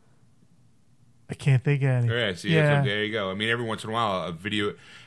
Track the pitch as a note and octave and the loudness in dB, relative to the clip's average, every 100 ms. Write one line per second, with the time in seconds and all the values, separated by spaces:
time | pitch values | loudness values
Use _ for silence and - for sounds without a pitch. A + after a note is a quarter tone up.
0 | _ _ _ _ _ _ _ _ _ _ | _ _ _ _ _ _ _ _ _ _
1 | _ _ - - D3 C3 D3 C#3+ C3+ B2+ | _ _ -14 -4 2 2 2 0 2 2
2 | A#2 A#2 A2+ F3 G3+ D#3+ D3+ C#3+ C3+ G#2 | 2 0 0 -2 0 2 4 4 2 0
3 | G#2+ A2 F#2+ F#2+ A2 A#2 A#2 G#2+ G#2 A2+ | -2 -2 -2 -2 -2 -2 -2 -6 -4 -2
4 | A2 F#2 E2+ E2 G2+ G#2 G#2 - - - | 0 0 -4 -6 -4 -2 -2 -4 -18 -20